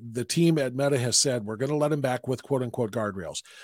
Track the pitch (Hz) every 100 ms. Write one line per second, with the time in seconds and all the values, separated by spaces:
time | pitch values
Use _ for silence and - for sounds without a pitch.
0 | 117 113 120 - 170 160 131 127 143 139
1 | 120 104 143 123 104 110 135 151 147 147
2 | 131 123 - 127 - 135 123 120 113 113
3 | 104 95 80 71 - -